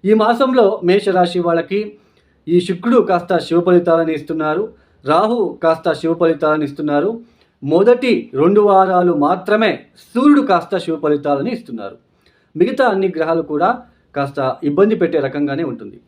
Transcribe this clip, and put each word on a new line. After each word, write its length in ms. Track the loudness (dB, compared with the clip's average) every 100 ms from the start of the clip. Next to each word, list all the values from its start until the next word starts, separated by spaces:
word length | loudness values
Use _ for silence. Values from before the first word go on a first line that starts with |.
| 2
ఈ 80 |
మాసంలో 680 | 2 2 2 2 4 2 2
మేషరాశి 560 | 2 2 2 0 0 0
వాళ్ళకి 540 | 0 -2 -2 -6 -6 -14 _ _ _ _ 0
ఈ 140 | 0
శుక్రుడు 400 | 0 -4 2 2
కాస్త 360 | 2 -2 0 -2
శుభ 280 | 0 0 4
ఫలితాలను 460 | 2 4 0 0
ఇస్తున్నారు, 640 | -4 -6 -6 -4 -4 -6 -10 _ _ 0
రాహు 540 | 0 2 -2 -4 -2
కాస్త 300 | -2 0 -2
శుభ 260 | -2 -2 0
ఫలితాలను 440 | 0 2 0 0
ఇస్తున్నారు. 560 | -4 -6 -2 -2 -2 -6 -14 _ _ _
మొదటి 680 | 0 2 4 2 2 -2 -2
రెండు 280 | 0 2 4
వారాలు 520 | 4 4 4 2 2
మాత్రమే 680 | 0 0 -2 -2 0 0 -2 -12 _
సూర్యుడు 440 | _ 0 4 4
కాస్త 360 | 4 0 0 -6
శుభ 220 | -4 -4
ఫలితాలను 460 | -2 -2 0 -2 -2
ఇస్తున్నారు. 480 | -8 -10 -14 -14 -16 _ _ _ _ _ -2
మిగతా 300 | -2 2 0
అన్ని 200 | 2 -2
గ్రహాలు 340 | -2 -2 -2
కూడా 400 | -2 -2 -2 -2 -10 _ _ -6
కాస్త 400 | -6 -4 -4 -2
ఇబ్బంది 320 | -2 2 2 2
పెట్టే 240 | 0 0
రకంగానే 440 | -2 -4 -4 -4
ఉంటుంది. 360 | -6 -8 -16 -20